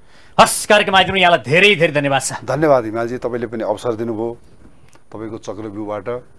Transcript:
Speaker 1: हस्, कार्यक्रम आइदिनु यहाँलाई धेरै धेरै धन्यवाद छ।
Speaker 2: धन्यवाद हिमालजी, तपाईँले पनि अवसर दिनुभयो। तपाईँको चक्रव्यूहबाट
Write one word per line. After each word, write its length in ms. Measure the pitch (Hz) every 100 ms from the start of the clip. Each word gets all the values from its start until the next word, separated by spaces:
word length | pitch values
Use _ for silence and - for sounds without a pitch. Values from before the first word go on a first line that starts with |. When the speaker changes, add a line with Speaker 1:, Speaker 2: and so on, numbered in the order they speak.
| - - - -
Speaker 1:
हस्, 280 | - - -
कार्यक्रम 300 | 208 196 190
आइदिनु 220 | 180 190
यहाँलाई 240 | 175 165
धेरै 300 | 123 165 208 175
धेरै 160 | 165
धन्यवाद 300 | 143 139 135
छ। 100 | - -
Speaker 2:
धन्यवाद 400 | 110 139 156 131
हिमालजी, 320 | 110 113 117 123
तपाईँले 280 | 123 120 117
पनि 160 | 113
अवसर 320 | 98 104 123
दिनुभयो। 360 | 110 117 107 117 120 - - - - - - -
तपाईँको 260 | 107 110 110
चक्रव्यूहबाट 720 | - 101 107 101 104 104 101 123 127